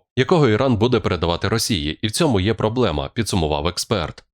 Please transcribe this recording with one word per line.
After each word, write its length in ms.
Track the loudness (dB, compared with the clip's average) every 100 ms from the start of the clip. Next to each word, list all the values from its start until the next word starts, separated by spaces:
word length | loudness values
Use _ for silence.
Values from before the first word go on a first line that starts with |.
| _ -4
якого 320 | 2 4 4
Іран 280 | 4 2 2
буде 240 | 2 2
передавати 480 | 0 -2 0 -2 -2
Росії, 500 | -2 -2 -2 -4 -6
і 40 | -4
в 40 |
цьому 300 | 0 0 2
є 140 | 0
проблема, 560 | 0 -2 0 0 0 -4
підсумував 520 | -6 -2 0 0 0 -2
експерт. 580 | -4 -4 -4 -4 -10 -20